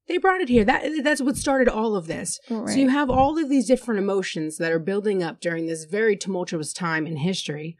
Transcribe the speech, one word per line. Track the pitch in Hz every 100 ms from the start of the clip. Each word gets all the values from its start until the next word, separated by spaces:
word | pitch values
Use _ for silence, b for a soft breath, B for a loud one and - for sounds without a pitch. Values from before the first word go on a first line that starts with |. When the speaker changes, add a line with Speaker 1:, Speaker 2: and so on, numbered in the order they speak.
| -
Speaker 1:
They | 359
brought | 381 370
it | 262
here." | 240
That, | 208 - 302 311
that's | 285 294
what | 262 -
started | 294 269 247
all | 220 226 202
of | 160
this. | - 180 - -
Speaker 2:
Right. | 220 214
Speaker 1:
So | 233
you | 262
have | 285 262
all | 254 262 320
of | 269
these | 277 202
different | 254 247 202
emotions | 196 190 185 170 156 156
that | 165
are | 165
building | 160 202 214 190
up | 165 -
during | 170 165 165
this | 160 156
very | 208 220 -
tumultuous | 196 185 170 165 147
time | - 170 156 156
in | 151
history, | 175 180 - 147 160